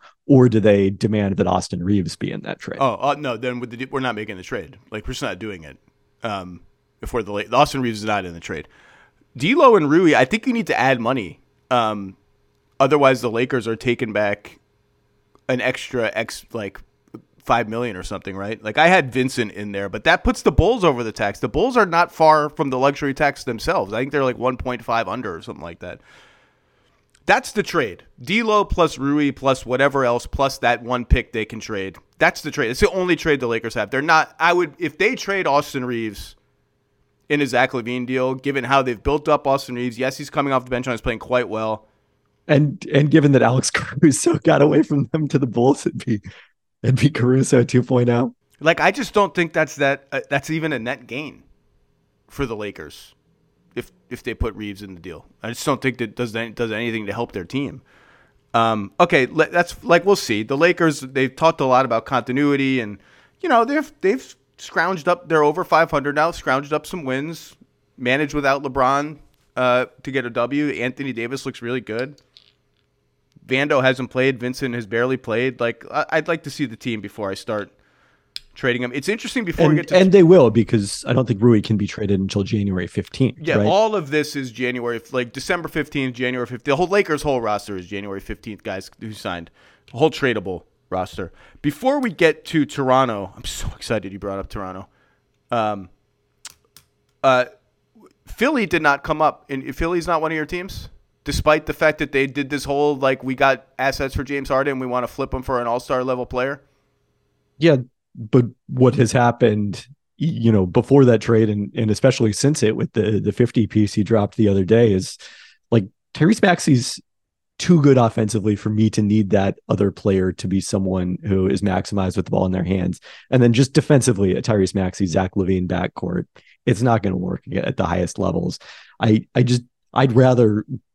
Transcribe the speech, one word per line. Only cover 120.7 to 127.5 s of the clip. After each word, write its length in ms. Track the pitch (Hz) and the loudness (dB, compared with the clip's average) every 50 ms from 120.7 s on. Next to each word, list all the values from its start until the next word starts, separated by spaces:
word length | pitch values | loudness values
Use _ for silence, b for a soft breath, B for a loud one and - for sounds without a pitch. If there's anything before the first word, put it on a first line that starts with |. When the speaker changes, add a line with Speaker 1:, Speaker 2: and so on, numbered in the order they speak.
| - 98 95 95 92 92 90 90 90 - 160 | -2 -2 -2 -2 -2 -2 -2 -4 -4 -6 -2
Speaker 1:
who 220 | 101 95 95 92 | 0 0 2 2
is 140 | 92 - 90 | 2 0 0
maximized 560 | 101 101 92 92 - - 104 101 95 92 - | 0 0 0 -2 -2 -2 -2 -2 -2 -2 -2
with 80 | 98 87 | -4 -4
the 60 | - | -2
ball 160 | 101 98 95 | 0 0 0
in 60 | 92 92 | 0 0
their 120 | 92 87 | -2 -2
hands. 340 | 87 95 95 90 87 90 B B B B B B B | -2 -2 -2 -2 -4 -4 B B B B B B B
And 120 | 127 127 120 | 4 4 6
then 100 | 120 113 | 6 6
just 220 | 120 139 - - | 4 2 2 2
defensively, 600 | 160 - - 156 135 120 131 113 98 101 92 92 | 0 4 4 4 4 4 4 2 2 2 2 2
a 60 | 98 | 0
Tyrese 340 | - - 110 104 95 92 - | 0 0 2 2 2 2 0
Maxey, 320 | 95 92 92 - - 98 | -2 -2 -2 -2 -2 -2
Zach 260 | 87 78 95 92 90 - | 0 2 0 0 0 -2
LaVine 340 | 98 95 90 95 92 90 90 | -2 0 0 0 0 -2 -2
backcourt, 560 | 92 87 87 - - - - 90 87 - - - b b b b b b _ | -2 -4 -4 -4 -6 -6 -6 -4 -4 -4 -6 -8 b b b b b b _
it's 160 | - 123 95 | 0 0 2
not 220 | 120 123 117 107 - | 2 2 2 2 2
gonna 160 | 98 92 90 | 0 -2 -2
work 260 | 90 90 - - - - | -4 -6 -6 -8 -8 -6